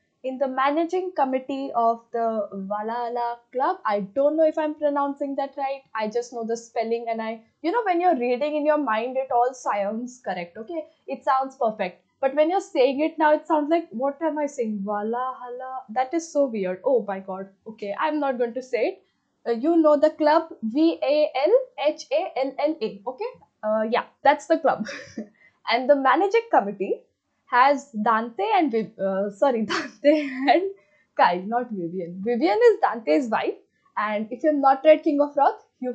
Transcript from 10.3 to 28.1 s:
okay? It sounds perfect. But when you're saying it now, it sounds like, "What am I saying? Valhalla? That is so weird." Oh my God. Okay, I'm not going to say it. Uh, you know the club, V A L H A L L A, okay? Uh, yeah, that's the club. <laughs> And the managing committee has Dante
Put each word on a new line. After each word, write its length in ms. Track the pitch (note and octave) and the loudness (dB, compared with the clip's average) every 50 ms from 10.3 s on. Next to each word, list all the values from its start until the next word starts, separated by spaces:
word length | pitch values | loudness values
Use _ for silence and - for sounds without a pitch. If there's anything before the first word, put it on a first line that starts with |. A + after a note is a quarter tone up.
| F#3 F3 F3 E3+ - G#3+ | -6 -6 -6 -10 -12 -16
okay? 280 | A3+ - E4+ E4 D4+ - _ _ _ - | -12 -10 -8 -10 -10 -10 _ _ _ -12
It 160 | C4+ - - | -10 -6 -2
sounds 320 | D4 C4+ C4 C4+ C4+ C4 | 0 0 0 0 -4 -4
perfect. 460 | - B3+ A3 G#3+ G#3 G3 F3+ - _ _ _ _ - | -2 -2 -2 -2 -2 -6 -6 -6 _ _ _ _ -4
But 120 | - C4+ C4+ | -4 -2 2
when 160 | D4 D#4 D#4+ | 2 2 4
you're 120 | F4+ G4 | 2 0
saying 400 | G4 - - D#4+ B3 C#4 C4+ C4+ | -2 -2 0 2 2 2 2 2
it 180 | D4+ D#4+ D#4 D#4 | -2 -2 0 2
now, 140 | D#4 D4+ D4+ | 2 4 4
it 120 | D4+ D4+ | 2 0
sounds 240 | - E4 D4+ D4 C#4+ | 0 0 0 0 2
like, 180 | E4 E4+ E4 - | 0 0 0 -4
"What 300 | - A3+ C4 C#4 C#4 - | -8 -4 -4 -4 -4 -2
am 180 | E4 D#4+ D4 D4+ | -4 -4 -2 -2
I 80 | D4 C#4+ | -4 -6
saying? 320 | D4 - A#3+ A3 G#3+ G3+ G3 | -4 -6 -6 -4 -4 -6 -6
Valhalla? 1000 | G3+ G#3 G#3 G#3 A3 A#3 A#3+ B3+ C4 B3+ B3 B3 B3 A#3+ B3 B3+ C4 C4 C4 - - | -4 -4 -4 -4 -4 -4 -4 -4 -6 -8 -10 -12 -14 -12 -12 -12 -10 -10 -12 -12 -8
That 240 | A3 B3+ C4 C4 E4+ | -4 -4 -4 -2 -2
is 180 | E4 E4 - | -4 -4 -2
so 140 | - D4 C#4+ | 0 0 0
weird." 360 | C4 A3+ G#3+ F#3+ F3+ F#3 F#3 - | 0 0 -2 -4 -4 -4 -2 0
Oh 200 | C4+ C#4 A#3 G3+ G3+ | 2 2 2 2 0
my 120 | G3 G3 | -6 -8
God. 300 | F#3+ G3 F#3 F#3+ G3 G3 _ _ - A3 | -8 -10 -10 -12 -12 -14 _ _ -20 -20
Okay, 260 | A3 - G#3+ G3+ G3+ - | -16 -12 -10 -8 -6 -4
I'm 200 | D4+ D#4 D4+ D4+ | -2 -2 0 0
not 200 | C#4+ C#4 C4 A#3 | 0 -2 -2 -2
going 140 | B3 A#3 A3+ | -2 -4 -4
to 80 | C4 B3+ | -8 -10
say 240 | - - G#3+ A#3+ E4 | -4 -2 0 0 0
it. 140 | F#4 - _ _ _ _ _ _ _ _ - - | -2 -6 _ _ _ _ _ _ _ _ -4 -4
Uh, 40 | |
you 240 | A#3 A3+ A#3+ D#4 E4+ E4 | -4 0 2 2 4 6
know 180 | D#4 D4+ D4+ | 6 6 6
the 140 | C#4+ D4 D#4 | 6 4 2
club, 380 | D#4 - D#4 D4 D4+ E4 D#4+ - - - - | 2 2 2 4 4 2 2 -2 -12 -8 -8
V 340 | A3 A3 D4 D#4+ E4 - - - | -4 0 2 2 2 2 0 0
A 260 | C4 D4 D4+ D4+ - - B3+ C#4 | 0 2 2 2 0 0 0 2
L 140 | D#4+ A4 C5+ C5 - - - B3+ D4 | 4 4 4 2 0 -6 -2 -2 -2
H 200 | D4+ - - - | -2 -2 -6 -4
A 100 | B3+ D#4 E4 - - B3 C4+ | -2 -2 -2 -2 -4 -4 -4
L 80 | C#4 C4+ - C#4+ D4+ | -4 -4 -2 -2 -2
L 80 | D#4+ - | -2 -2
A, 200 | A3 G#3 G3 - - | -6 -8 -8 -8 -10
okay? 260 | B3+ B3+ - G4+ B4 B4+ - _ _ _ _ - | -10 -10 -8 -10 -10 -10 -14 _ _ _ _ -6
Uh, 200 | G#3+ G#3+ A3 A3 A3+ | -4 -2 -2 -2 -2
yeah, 140 | A#3 A3+ - - _ _ - | -2 -2 -4 -4 _ _ 2
that's 240 | C4+ D4 D4 - - | 2 2 2 2 -2
the 100 | E4 D#4+ | 0 0
club. 300 | - C4 - - G#3+ - - - - - - - | 2 0 0 0 -4 -8 -10 -14 -14 -16 -14 -16
<laughs> 520 | G#3+ - _ _ _ _ _ _ - - | -16 -16 _ _ _ _ _ _ -6 -2
And 180 | A3 B3 B3+ B3+ | -2 0 4 4
the 60 | D4 | 4
managing 520 | C#4 C4+ C4 B3 D#4 F#4+ G4 G4 A#4 A4+ A#4 | 4 4 2 2 4 2 2 2 0 0 2
committee 500 | - C4+ G3+ G3+ G3+ - F#3+ G#3 - - - _ _ _ _ _ _ _ _ - | 0 0 0 0 -4 -6 -4 -4 -6 -6 -8 _ _ _ _ _ _ _ _ -2
has 400 | C4 B3 B3+ C#4 C#4+ C4+ - - - G#3+ G#3 | 2 4 4 4 4 2 -2 -10 -8 -4 0
Dante 360 | A#3 | 0